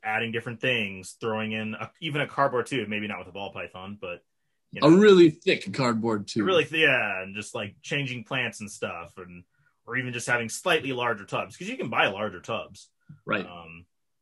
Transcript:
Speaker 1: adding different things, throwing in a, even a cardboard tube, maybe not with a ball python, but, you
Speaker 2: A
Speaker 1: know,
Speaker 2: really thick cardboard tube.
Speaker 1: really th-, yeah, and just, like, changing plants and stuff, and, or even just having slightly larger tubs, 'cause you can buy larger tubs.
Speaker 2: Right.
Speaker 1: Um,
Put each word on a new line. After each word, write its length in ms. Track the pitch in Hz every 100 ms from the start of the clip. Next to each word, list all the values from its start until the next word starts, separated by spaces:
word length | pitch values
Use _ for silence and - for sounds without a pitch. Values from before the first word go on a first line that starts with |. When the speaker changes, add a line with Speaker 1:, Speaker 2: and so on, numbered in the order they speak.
Speaker 1:
adding 280 | 110 110 117
different 300 | 113 123 113
things, 520 | 131 120 101 95 92 -
throwing 320 | 113 110 110
in 200 | 110 107
a, 180 | 107 110 _
even 220 | 165 147
a 60 | 139
cardboard 400 | - 139 123 113
tube, 200 | 135 107
maybe 200 | 107 104
not 100 | 92
with 80 | 90
a 40 |
ball 200 | 90 98
python, 460 | 98 87 92 95 104
but, 240 | 90 87 _ _ _ _ _
you 100 | -
Speaker 2:
A 60 | 143
Speaker 1:
know, 80 | 180
Speaker 2:
really 340 | 214 190 165
thick 420 | 156 190 160 -
cardboard 540 | - 123 113 113 107 98
tube. 180 | - 107
Speaker 1:
really 180 | 175
th-, 240 | 131 160 151
yeah, 360 | 127 104 95
and 120 | 95 101
just, 200 | 101 117
like, 200 | 107 -
changing 420 | - 143 135 123
plants 360 | 110 135 117 -
and 80 | 101
stuff, 480 | - 107 85 85 -
and, 280 | 90 87 - _ _ _ -
or 120 | 123
even 160 | 127
just 140 | 120 123
having 200 | 123 113
slightly 460 | - 185 165 139
larger 320 | 123 120 107 95
tubs, 320 | 127 92 -
'cause 100 | 180
you 80 | 262
can 140 | 147
buy 180 | 117 147
larger 320 | 98 - 90
tubs. 520 | - 110 - - - _ - - -
Speaker 2:
Right. 200 | 107 90
Speaker 1:
Um, 400 | 85 82 82 87 _ _ _